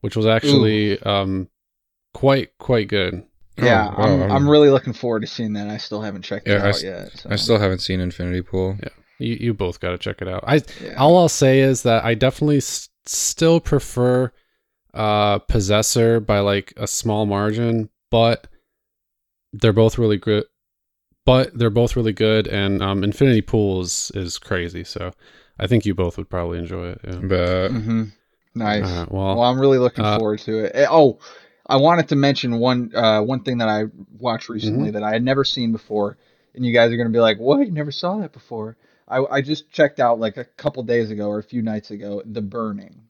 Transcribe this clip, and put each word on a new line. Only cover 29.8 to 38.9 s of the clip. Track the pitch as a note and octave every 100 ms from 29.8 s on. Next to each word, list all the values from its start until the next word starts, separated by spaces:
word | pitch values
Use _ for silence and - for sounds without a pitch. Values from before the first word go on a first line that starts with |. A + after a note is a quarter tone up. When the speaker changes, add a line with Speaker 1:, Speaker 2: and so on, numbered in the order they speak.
| B2 -
Speaker 1:
uh, | G#2+ G#2
Speaker 2:
forward | A2 G#2+
to | - A2 G#2+
it. |
Eh, | - C#3+
oh, | D#3+ C#3+ - - - _ _ _
I | C3+
wanted | D3 E3+ D#3+
to | C#3+
mention | C#3+ C3+ B2+ A#2
one, | B2 B2 A#2 A2+
uh, | A2+ A2
one | G#2+ C3
thing | C3+ A#2+
that | A2+
I | G#2+ A2 - F#2+ -
watched | B2 A2+ -
recently | A2+ G#2+ A#2 G#2+
Speaker 1:
Mm-hmm. |
Speaker 2:
that | G#2
I | G#2
had | A2
never | B2 C3+
seen | C3+ - A#2
before, | A2 _ G#2+ G2+ - _ _ _ -
and | B2
you |
guys | A#2 A#2
are | A#2
gonna | A#2
be | A2+
like, | A2+ G#2+
"What? | A#2+ C#4
You | C4+
never | D#3 D3
saw | C#3 F3 G#3
that | F3
before?" | - _ A2+ A2 A#2 _